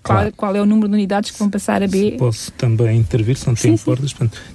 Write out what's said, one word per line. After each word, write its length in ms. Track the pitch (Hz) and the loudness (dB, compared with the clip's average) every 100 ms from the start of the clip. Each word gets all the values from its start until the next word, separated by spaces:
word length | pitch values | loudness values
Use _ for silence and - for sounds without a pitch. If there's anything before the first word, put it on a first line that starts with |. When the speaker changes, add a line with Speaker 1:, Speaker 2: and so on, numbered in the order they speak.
Speaker 1:
qual, 160 | - - | -2 0
Speaker 2:
Claro. 140 | 208 - | 0 -4
Speaker 1:
qual 180 | 202 202 | -4 0
é 60 | |
o 60 | 208 | 2
número 200 | 214 208 | 2 2
de 60 | |
unidades 380 | 208 196 202 208 | 0 0 -2 -4
que 80 | - | -4
vão 100 | 202 | -4
passar 320 | 202 - 202 | -2 -2 -2
a 60 | 196 | 0
B. 240 | 190 208 | 0 0
Speaker 3:
Se 60 | - | 0
posso 340 | 123 110 - | -2 -2 -8
também 480 | - 120 110 113 113 | -4 0 2 2 2
intervir, 360 | 110 120 110 135 | 2 0 0 0
se 100 | 135 | 0
não 80 | 113 | 2
te 60 | |
Speaker 1:
Sim, 80 | - | 2
sim. 40 | |
Speaker 3:
importas. 400 | 330 - 123 139 | 2 0 -2 -4
Portanto, 260 | - 110 - - | -2 -4 -4 -20